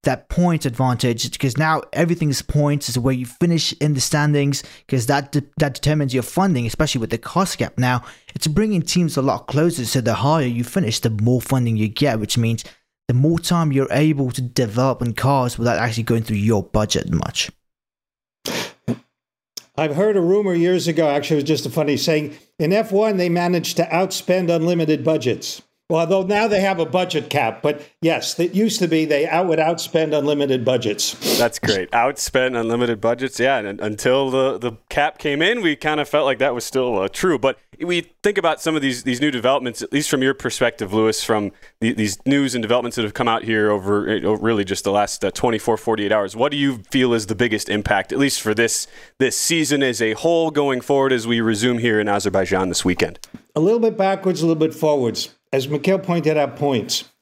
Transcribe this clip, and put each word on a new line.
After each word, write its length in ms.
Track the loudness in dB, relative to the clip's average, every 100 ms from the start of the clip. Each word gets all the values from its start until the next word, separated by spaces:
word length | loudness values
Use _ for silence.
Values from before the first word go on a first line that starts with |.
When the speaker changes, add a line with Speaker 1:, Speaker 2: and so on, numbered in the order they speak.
Speaker 1:
that 260 | -2 -4 _
point 360 | 0 2 2 -2
advantage, 640 | 0 0 2 0 -2 -4
because 240 | -4 -4 0
now 240 | 0 0 -2
everything 380 | -2 0 2 0
is 120 | -2
points, 460 | -2 0 2 0 -2
is 100 | -2
where 180 | 0 -2
you 100 | -4
finish 480 | -2 0 2 -2 -2
in 120 | 0
the 60 | 0
standings, 640 | 0 2 2 4 2 0 -6 -20 -4
'cause 200 | -2 2
that 260 | 0 0
de-, 100 | -4 -4 -2
that 160 | -2
determines 400 | 0 0 2 2
your 100 | 0
funding, 420 | -2 0 2 2 -2
especially 360 | -2 -2 0
with 80 | -2
the 80 | -4
cost 400 | -2 -2 0 -2
cap 160 | -4 0
now. 240 | 2 0 -4 -20 -16
It's 140 | -6 -2
bringing 360 | 2 2 0
teams 340 | 0 0 2 2
a 40 |
lot 260 | 0 -2 -2
closer, 360 | 0 2 0
so 160 | -2 0
the 140 | 0
higher 320 | 0 2 2 0
you 180 | -2
finish, 380 | -2 -2 -2 -2
the 80 | -2
more 320 | 0 2 0
funding 340 | 0 0 2 0
you 140 | -2
get, 320 | 0 0 0
which 160 | -2 0
means 260 | 0 -2 -8 -20 _ _ -2
the 60 | 2
more 220 | 4 2
time 360 | 0 0 2
you're 180 | 0 0
able 400 | 2 2 2 -2
to 100 | -2
develop 600 | -4 -2 0 2 0 0
in 120 | -2
cars 440 | 0 2 2 0 0
without 200 | 0 0
actually 260 | 0 -2
going 200 | 0 0
through 140 | 0 0
your 260 | 2 2
budget 480 | 0 -2 0 -2 0
much. 400 | -2 -2 -4 -6 -8 _ _ _ _ _ _ _ _ -8 -6 -8 -10 -8 -8 _ _ _ _ _ -20 _ -4
Speaker 2:
I've 200 | -2 0
heard 200 | 2 2
a 60 |
rumor 320 | 2 2 2
years 340 | 2 2 2 0
ago, 220 | 2 2
actually, 280 | 2 0 0
it 60 |
was 60 | 2
just 160 | -2 0
a 60 |
funny 260 | -2 0 0
saying, 400 | 0 0 -2 -12 _ _
in 120 | 0
F 220 | 0 2
one, 240 | 0 2 0
they 120 | 0
managed 460 | 0 2 0 -2 -2
to 80 | 0
outspend 680 | 0 0 -4 0 0 2 0
unlimited 480 | 2 0 2 0
budgets. 600 | 2 0 0 -4 -6 -12 _ _ _
Well, 120 | -2
although 220 | 2 0
now 260 | 2 0 2
they 100 | 2
have 220 | 2 0
a 40 | 0
budget 440 | 0 0 -2 -2
cap, 320 | 0 0 0
but 200 | -4 -4 -10 _
yes, 360 | -2 0 -4 -2
it 120 | -2
used 260 | 2 0 0
to 100 | 0
be 160 | 0 2
they 200 | 0 2
out-, 220 | 0 2
would 100 | 2
outspend 560 | 2 0 0 0 2
unlimited 520 | 0 0 0 2 2 2
budgets. 480 | 0 0 -2 -4 -4 -2 2
Speaker 3:
That's 200 | 0 0
great. 300 | -2 -2 0
Outspend 680 | 2 2 0 -2 0 0 0
unlimited 400 | -2 0 0 0
budgets, 400 | -2 -2 -4 0
yeah. 180 | 0 0
And 200 | -2 -6
un-, 120 | -6
until 360 | -2 2 2 2
the, 280 | 0 0 0
the 160 | -6 -8 _
cap 280 | -2 -2 -2
came 240 | -4 0
in, 200 | 0 0
we 160 | 0 0
kinda 260 | -2 -2
felt 220 | 0 0 2
like 140 | 2
that 140 | 0
was 120 | 0 -4
still, 340 | -2 0 0
uh, 80 | -2
true. 320 | -2 0 2
But 180 | 0 -2 _ -10
we 320 | -4 -4 -4 _
think 160 | -2 0
about 220 | 0 0
some 140 | -2 0
of 60 |
these, 220 | -2 -2
these 180 | -4 0
new 100 | 0
developments, 500 | 0 2 0 -2 -8
at 120 | -4
least 160 | -4 0
from 120 | 2
your 120 | 2
perspective, 580 | 0 -4 0 0 0 -2
Louis, 300 | 2 2 0
from 300 | 0 0 0 -8 -20 _
the, 140 | -2
these 240 | 0 -2 -2 0
news 280 | 0 0
and 80 | -2
developments 360 | 0 0 0 -4
that 60 |
have 100 | -6
come 160 | -2 -2
out 160 | 0 0
here 260 | 0 2
over, 380 | 2 0 0 0
uh, 260 | 0 0 0
really 240 | 2 0 0
just 180 | -2
the 80 | 0
last, 320 | 0 0 -2
uh, 80 | -4
twenty-four, 460 | 0 0 0 0 -2
forty-eight 340 | 0 -2 2
hours. 240 | 0 0 -2
What 160 | -2
do 60 | 2
you 220 | -2 -2 -4
feel 220 | 0 2
is 140 | 2 -2
the 60 | 0
biggest 340 | 0 0 -2
impact, 420 | -2 0 0 0
at 80 | 0
least 220 | 0 0
for 120 | -2
this, 340 | 0 0 0 -8 -16 -20 _
this 180 | 0 0
season 440 | -2 0 0 2
as 180 | 0 0
a 100 | -2 0
whole 360 | 0 2 2
going 300 | 0 0 -2
forward 320 | 0 2 4
as 120 | 2 0
we 140 | 0
resume 380 | 2 2 0 2
here 200 | 2 2
in 120 | 2
Azerbaijan 580 | 0 2 0 0 0 0
this 160 | 0
weekend? 360 | -2 0 -2 -4 -20 -20 _ 0
Speaker 2:
A 60 |
little 180 | 2 2
bit 180 | 0 0
backwards, 440 | -2 0 -2 0
a 40 | 0
little 140 | 2
bit 160 | 0 0
forwards. 540 | 0 2 0 -2 -10 _ _
As 160 | -4 -2
Mikhail 280 | -2 0 0
pointed 380 | 0 0 2 0
out, 220 | -2 -2
points. 480 | -2 0 -2 -6 -8 _